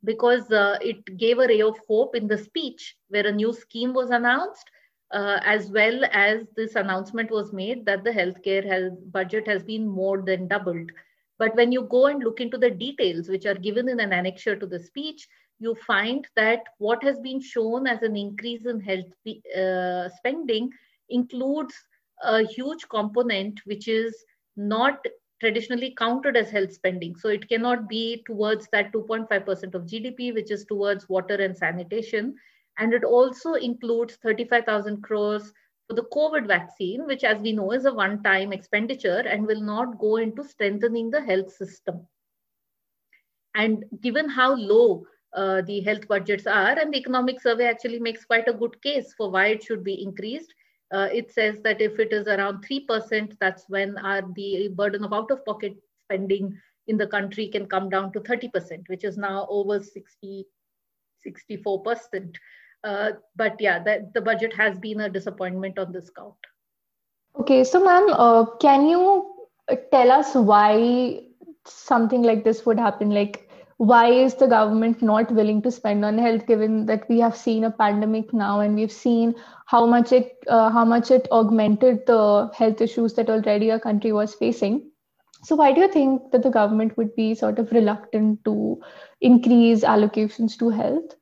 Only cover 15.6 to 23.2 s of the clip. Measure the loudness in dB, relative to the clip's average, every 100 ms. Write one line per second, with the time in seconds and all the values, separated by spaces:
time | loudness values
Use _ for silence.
15.6 | -8 -8 -4 -2 -2 -6 -4 0 2 0
16.6 | -4 _ -2 0 0 -4 -6 -10 -8 -4
17.6 | -4 -2 -2 -2 -4 -4 -8 -10 -12 -10
18.6 | -8 -8 -6 -6 -6 _ -16 -16 -10 -4
19.6 | -2 -2 -4 -6 -8 -8 -8 -6 -4 -4
20.6 | -4 -12 _ _ _ -6 -4 -6 -6 -4
21.6 | -6 -14 _ _ _ _ -2 0 0 -4
22.6 | -10 -10 -8 -6 -4 -2